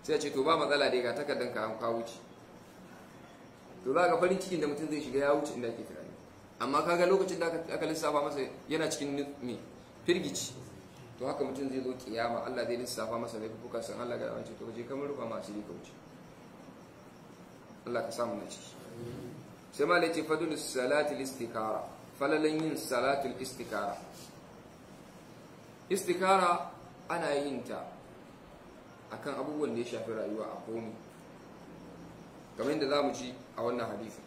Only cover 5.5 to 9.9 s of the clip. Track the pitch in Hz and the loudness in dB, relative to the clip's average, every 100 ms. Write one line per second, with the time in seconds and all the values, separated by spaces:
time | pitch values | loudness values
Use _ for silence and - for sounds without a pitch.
5.5 | 123 117 110 107 - - - - - - | -2 -2 -4 -8 -10 -12 -14 -18 -20 -20
6.5 | - 120 147 160 175 180 190 190 165 165 | -4 2 4 6 6 8 8 6 2 2
7.5 | 160 - 156 156 156 151 147 143 143 127 | 0 -2 0 0 2 4 4 4 0 -2
8.5 | - - 156 151 - 143 143 135 - 123 | -6 -2 2 2 0 0 0 -2 -4 -6
9.5 | 101 - - - | -6 -8 -16 -18